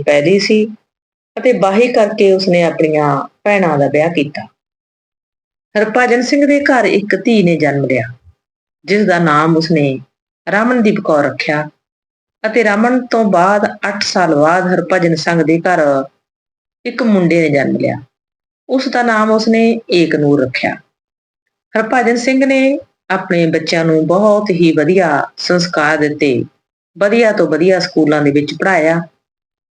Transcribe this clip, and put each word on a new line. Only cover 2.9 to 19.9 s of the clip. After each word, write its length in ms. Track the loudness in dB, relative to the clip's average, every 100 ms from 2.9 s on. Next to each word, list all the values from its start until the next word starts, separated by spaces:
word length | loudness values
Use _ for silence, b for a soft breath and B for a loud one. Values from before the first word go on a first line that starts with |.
| 0 0 -2 -6 _
ਭੈਣਾਂ 320 | -2 0 0 0
ਦਾ 100 | 0
ਵਿਆਹ 240 | 0 0
ਕੀਤਾ। 300 | -2 -6 -8 -16 _ _ _ _ _ _ _ _ _ _ _ _
ਹਰਭਜਨ 480 | -2 0 0 0 0
ਸਿੰਘ 220 | 0 0 2
ਦੇ 120 | 2
ਘਰ 200 | 2 0
ਇੱਕ 300 | 2 0 -2 -4
ਧੀ 180 | 0 2
ਨੇ 140 | 2 0
ਜਨਮ 280 | 0 -2
ਲਿਆ, 240 | -2 -2 -4 -12 _ _ _ _ _ _
ਜਿਸ 220 | -4 0 0
ਦਾ 120 | 0
ਨਾਮ 380 | 2 2 2 0
ਉਸਨੇ 420 | 0 0 0 -4 -12 _ _ _ -4
ਰਮਨਦੀਪ 540 | -2 0 2 0 0
ਕੌਰ 240 | 0 0
ਰੱਖਿਆ 440 | 0 -4 -4 -4 -6 -12 _ _ _ _ _ _
ਅਤੇ 180 | -4 0
ਰਮਨ 420 | 0 2 0 0 -2
ਤੋਂ 180 | -2
ਬਾਅਦ 420 | 2 2 2 2 -2 -4 -8
ਅੱਠ 140 | -6
ਸਾਲ 320 | -4 0 0
ਬਾਅਦ 320 | 2 2 2 0
ਹਰਭਜਨ 480 | -2 0 0 0
ਸਿੰਘ 280 | -2 -2 0
ਦੇ 160 | 2 0
ਘਰ 220 | 0 0 0 0 -4 _ _ _ _ _ _ _
ਇੱਕ 180 | -10 -4
ਮੁੰਡੇ 380 | 0 2 2 2
ਨੇ 80 | 0
ਜਨਮ 280 | 0 -2 -2
ਲਿਆ। 200 | -4 -6 -12 _ _ _ _ _ -6
ਉਸ 200 | -4 -2
ਦਾ 140 | -2
ਨਾਮ 280 | 0 0 2
ਉਸਨੇ 320 | 0 2 2 2 0 -2